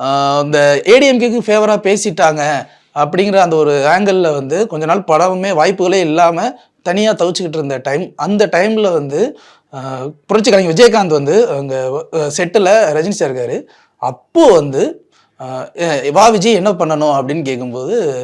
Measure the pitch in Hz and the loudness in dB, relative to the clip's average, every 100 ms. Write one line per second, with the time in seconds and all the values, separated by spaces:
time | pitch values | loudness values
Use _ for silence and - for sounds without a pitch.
0 | 131 139 139 143 147 151 143 143 175 247 | -4 0 0 0 0 2 4 2 6 6
1 | 277 247 240 233 214 214 214 208 196 202 | 6 2 0 -2 0 0 2 0 0 -2
2 | 208 165 165 151 147 143 - _ _ 147 | -2 0 0 0 -2 -4 -6 _ _ -4
3 | 147 180 202 196 175 160 147 143 143 180 | -2 0 0 2 2 2 2 2 2 2
4 | 202 190 170 143 135 165 226 156 156 185 | 2 0 0 -2 -4 -4 -4 -4 -2 -2
5 | 185 156 185 185 196 165 170 190 180 190 | 0 2 2 0 -2 0 0 2 0 0
6 | 165 160 170 170 233 254 _ _ - 190 | 0 2 2 2 -4 -8 _ _ -6 -2
7 | 214 208 175 175 175 160 139 131 135 147 | 0 0 -2 -2 -6 -6 -6 -6 -4 -4
8 | 185 - 156 208 196 170 208 220 202 165 | -6 -8 -4 0 0 2 0 0 0 -2
9 | 143 147 254 - - _ _ 135 135 131 | -2 -2 -4 -4 -20 _ _ -14 -12 -10
10 | 135 156 - 220 214 196 180 160 240 214 | -12 -14 -2 0 2 2 2 4 4 4
11 | 185 147 139 196 240 143 139 131 131 143 | 0 0 2 2 2 -2 -6 -6 -4 -6
12 | - 165 147 147 175 214 185 220 180 147 | -6 -6 -4 -4 -2 0 4 4 2 0
13 | 175 196 151 131 120 190 - _ _ - | -2 -2 -4 -4 -6 -6 -10 _ _ -8
14 | 131 127 _ 339 302 175 143 135 262 339 | -8 -8 _ 2 6 6 2 -2 -4 -6
15 | _ _ _ _ 131 131 - - 170 143 | _ _ _ _ -14 -12 -12 -6 -4 -2
16 | 139 160 220 214 208 208 196 175 160 156 | 0 4 4 4 2 2 0 -2 -2 0
17 | 151 139 131 156 135 127 123 117 131 233 | 0 0 -2 -4 -4 -6 -8 -8 -6 -4
18 | 160 127 | -4 -4